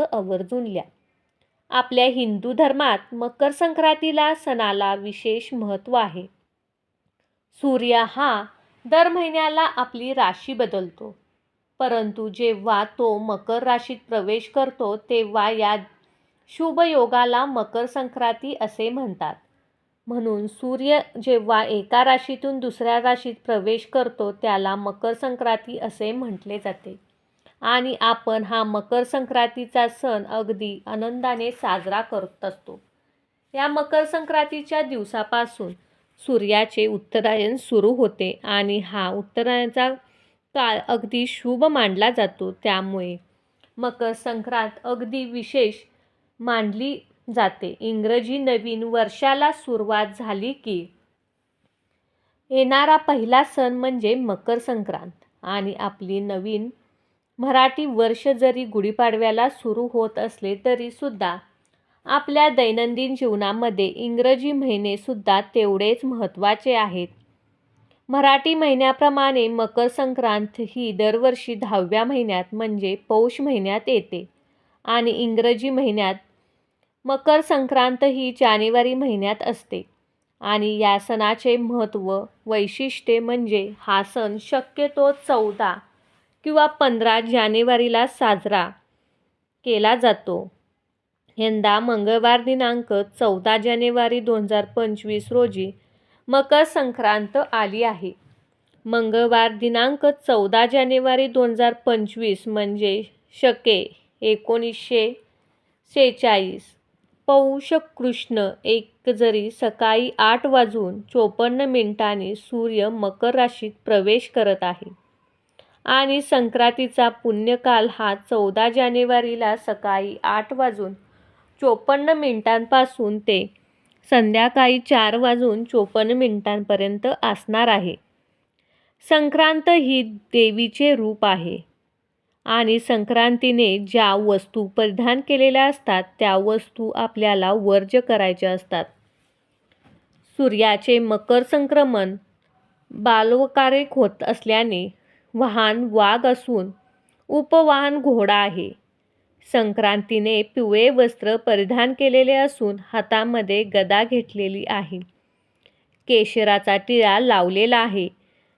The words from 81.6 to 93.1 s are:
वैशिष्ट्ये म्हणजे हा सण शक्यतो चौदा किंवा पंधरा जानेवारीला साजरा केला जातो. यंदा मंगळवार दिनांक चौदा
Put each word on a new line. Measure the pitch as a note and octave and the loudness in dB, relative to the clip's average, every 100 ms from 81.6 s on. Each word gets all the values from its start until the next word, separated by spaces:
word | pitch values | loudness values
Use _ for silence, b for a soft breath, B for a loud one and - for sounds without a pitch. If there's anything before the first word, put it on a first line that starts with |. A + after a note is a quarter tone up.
| A#3 A#3+ G#3+ G#3 F#3+ G3 G#3+ _ A3 | 0 -4 -4 -4 -4 -6 -6 _ -4
वैशिष्ट्ये | G#3+ G3+ - C4+ - - A#3 | -2 -2 -4 -8 -6 0 0
म्हणजे | A#3 B3 A#3 G#3 G3+ G#3 | 0 -4 0 -2 -4 -10
हा | - G3 | -2 -2
सण | G3 B3 G#3+ G#3+ | 0 -4 -6 -6
शक्यतो | - C4+ C4 - C#4+ C#4+ C#4 | -4 -4 -4 -4 -4 2 2
चौदा | C#4+ - B3 G#3+ G3+ G3+ G3+ _ _ _ _ _ _ | 2 0 0 0 -2 -4 -4 _ _ _ _ _ _
किंवा | D4+ D4+ D4+ | 0 2 2
पंधरा | - C4+ A3+ A3+ A3+ | 2 0 2 2 2
जानेवारीला | A3+ A#3+ G#3+ A3 A#3+ A#3+ A#3+ A3+ B3+ | 0 0 2 2 4 4 2 2 0
साजरा | - A3+ G3 G#3 G3 F3 - _ _ _ _ _ _ _ _ | 0 0 0 0 0 -2 -8 _ _ _ _ _ _ _ _
केला | B3 A3 G#3+ A#3+ | -2 2 4 4
जातो. | A#3+ G#3 - F3 F#3+ _ _ _ _ _ _ _ _ - | 2 0 -2 -8 -8 _ _ _ _ _ _ _ _ -4
यंदा | A3 G#3+ G#3 G#3 | -2 2 2 2
मंगळवार | A#3 A3 G#3 A3+ A#3 A#3+ | 2 0 2 2 4 4
दिनांक | A#3 C4 A#3+ A#3+ A#3+ | 2 0 0 -2 -2
चौदा | G3+ G3+ | -2 -2